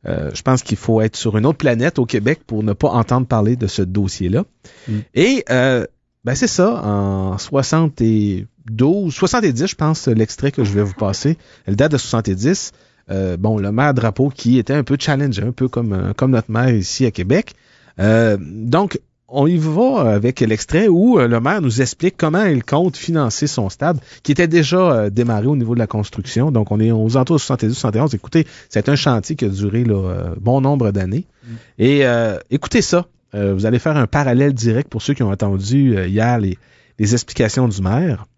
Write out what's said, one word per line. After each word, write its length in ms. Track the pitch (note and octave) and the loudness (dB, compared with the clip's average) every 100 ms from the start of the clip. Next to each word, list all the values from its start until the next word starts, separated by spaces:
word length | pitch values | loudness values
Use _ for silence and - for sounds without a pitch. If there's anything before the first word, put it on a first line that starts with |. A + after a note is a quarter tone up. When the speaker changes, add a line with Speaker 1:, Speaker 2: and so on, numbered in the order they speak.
| - | -6
Speaker 1:
Euh, 240 | D#2+ D2 | -6 -6
je 80 | - | -6
pense 200 | - C3 | -2 -2
qu'il 140 | - G#2+ | -2 -6
faut 240 | - A2 | 0 0
être 160 | A2 - | 0 -2
sur 220 | A#2 G#2+ | -2 0
une 80 | A#2+ | 0
autre 100 | D#3 | 0
planète 420 | C3+ A#2 C#3 D#3+ | 0 0 -2 -2
au 60 | |
Québec 360 | B2+ A#2 G#2+ D#3 - | -2 0 -2 -4 -4
pour 160 | G#2+ | -4
ne 120 | G#2+ | -4
pas 140 | G2+ D3+ | -2 0
entendre 360 | A#2 A2 B2 B2 | 0 0 0 0
parler 300 | A#2 G#2+ B2 | 0 2 0
de 100 | A#2+ | -2
ce 140 | - | -2
dossier-là. 640 | F#2 F#2+ F#2+ - F2+ A2 G3+ _ - - - | -2 0 -2 -4 -2 -2 -4 _ -20 -20 -8
Speaker 2:
Mm. 40 | G#2+ - | -6 -4
Speaker 1:
Et, 280 | - G3 C4+ - | 0 2 2 0
euh, 380 | B2+ C3 B2 - _ _ _ | 0 2 0 -2 _ _ _
ben 120 | A#2+ | -6
c'est 120 | C3 B3 | -2 -2
ça, 340 | - F#3 A#3 | 2 0 0
en 520 | G#2 G2+ G2 F#2+ F#2+ F#2 | -2 -2 0 -2 -2 -6
soixante-douze, 1800 | - C#3 C3 D#3+ D#3+ - A2+ A2 G#2 F#2+ G#2 _ - A2 C3+ G3 F3+ | -4 -2 0 0 0 0 2 2 0 -2 -8 _ -12 0 2 2 -2
soixante-dix, 520 | C#3 F#3 B3 G#3 A#2 F3+ | -2 0 2 0 0 -4
je 80 | |
pense, 340 | - D#3 D#3 - | -2 -2 0 0
l'extrait 440 | A2 A2 - C#3 | 2 0 -2 -4
que 120 | - | 0
je 80 | A2 | 0
vais 100 | G2+ | 0
vous 120 | G2+ | -2
passer, 420 | F#2 G2+ G2+ C#3+ D#3+ - - - | -2 -4 -2 -2 -2 -6 -14 -6
elle 100 | G2+ | 0
date 160 | D3+ | 2
de 60 | C#3+ | 0
soixante-dix. 760 | - A2+ G#2+ F#2+ A#2+ F#3+ - _ _ _ - | -2 -2 -2 0 0 -2 -4 _ _ _ -8
Euh, 260 | F#2+ F#2+ F2 | -4 -4 -2
bon, 220 | G#2 A2 | -2 0
le 120 | G2 | -2
maire 220 | G#2+ D3 | 0 2
Drapeau 380 | C3 A2+ G2+ C#3 | 2 0 0 -2
qui 280 | C3+ A#2+ B2+ | 0 2 2
était 140 | G#2+ | 2
un 100 | C#3+ | -2
peu 120 | C3 C#3+ | 0 -2
challengé, 440 | - C#3 C#3+ G2 | 0 0 0 -2
un 100 | G#2 | -4
peu 160 | B2 C3 | -2 -2
comme, 240 | - A#2 | -2 -2
euh, 200 | F#2+ F#2 | -2 -4
comme 160 | G#2 C3 | 0 2
notre 200 | B2+ - | 2 0
maire 200 | A2 B2+ | 0 2
ici 300 | A2+ F#2 - | 2 0 -2
à 60 | C3 | -2
Québec. 420 | - F#2 D#3 - - _ _ _ - | -2 0 0 0 -12 _ _ _ -2
Euh, 380 | G2+ A2 A2+ G2+ | 2 4 4 0
donc, 580 | D2+ G#2 A2+ D3+ G3+ - _ _ _ | -4 -8 0 0 0 -4 _ _ _
on 180 | C3 D3 | 0 2
y 120 | F3 | 2
va 540 | D#3 D#3 B3 B3+ B2+ | 0 2 2 2 2
avec 280 | G2+ A#2 C3 | 2 0 0
l'extrait 480 | A2+ G#2+ - D#3 A3 | 0 0 0 2 4
où, 300 | E3+ A3+ A3+ | 4 4 4
euh, 100 | A#2+ | 4
le 120 | A#2 | 2
maire 200 | B2 G#3 | 0 0
nous 220 | C#3+ A#2 | 0 0
explique 320 | B2+ - F3+ - | -2 0 -4 0
comment 280 | D#3+ E3 | 0 2
il 200 | G#3 C#3 | 2 0
compte 320 | - C#3+ F3+ - | 0 0 0 -2
financer 500 | - E3 B2+ - D3 | -4 0 0 -2 -4
son 220 | - G2 | -2 -6
stade, 300 | - D3 D#3+ - - | -2 -2 -2 -6 -10
qui 100 | - | -2
était 160 | D3 F3 | 0 2
déjà, 300 | E3+ C#3+ F3+ F#3 | 2 2 2 4
euh, 180 | B2 G#2 | 2 0
démarré 360 | G2+ A#2+ G#2+ A#2 | 0 0 0 0
au 100 | D3 | 0
niveau 180 | A2+ | 0
de 40 | A#2+ | 0
la 60 | A2 | -2
construction. 640 | G#2+ G#2 - G2+ - C#3+ | -2 -4 -6 -6 0 0
Donc, 220 | B2 G#2 | 0 0
on 80 | G#2+ | 2
est 100 | A2 | 2
aux 240 | A2+ A2 B2+ | 2 2 2
alentours 200 | C3 D#3+ | 2 0
de 40 | |
soixante-dix, 340 | - B2+ A2 | 0 -2 -2
soixante 220 | B2+ A#2 G#2 | 0 -2 0
et 40 | |
onze. 140 | D3+ | 0
Écoutez, 320 | A#2 - E3 D#3 - - | -2 -2 -2 -2 -6 -6
c'est 180 | G#2+ G#2 | -2 0
un 80 | C#3 | 2
chantier 400 | - A#2 - D#3 | 2 0 -2 -4
qui 80 | |
a 40 | A2 | -4
duré, 360 | G2 G#2 A2 | -2 -2 0
là, 100 | A#2+ G2+ | 0 0
euh, 380 | F#2 F2+ E2+ F2 | -2 -4 -6 -4
bon 220 | G#2 C3+ | 0 2
nombre 280 | C3+ C#3+ A2 | 2 2 0
d'années. 360 | G2+ F#2 A#2 F#3 _ A#2+ | 0 -2 -4 -6 _ -18
Speaker 2:
Mm. 60 | A2+ - - | -18 -18 0
Speaker 1:
Et, 280 | A2+ C#3+ C3+ | 2 4 2
euh, 320 | A#2+ A#2 F#2+ - | 2 0 -4 -4
écoutez 300 | B2+ - A#3+ | -6 0 0
ça. 260 | - F3 F3 _ _ | 2 0 -2 _ _
Euh, 180 | G#2 G2+ | -4 0
vous 140 | F#2+ A2 | 0 0
allez 140 | A#2+ | 0
faire 160 | D#3+ D3+ | 0 0
un 100 | A2+ | 0
parallèle 480 | D3+ C#3 A#2+ C#3+ | 0 2 2 2
direct 340 | C3 A#2 A2+ - | 2 0 0 -2
pour 140 | A2+ | -6
ceux 100 | - | -4
qui 100 | C#3+ | -2
ont 60 | A2+ | -2
entendu, 680 | G2 G#2 F#2+ G2+ C3+ C#3 G#2 | 0 -2 -2 0 2 2 2
euh, 80 | F#2 | 0
hier 320 | G2+ A#2+ A#2+ | 0 2 0
les, 180 | G2+ F2+ _ _ _ - | -2 -4 _ _ _ -4
les 120 | G#2 | 0
explications 520 | A#2+ - - A2+ C3 B2+ | 0 -2 -2 -2 2 -2
du 140 | G2 | 0
maire. 440 | F#2 A#2 F3 G#2 - | -2 0 0 -4 -8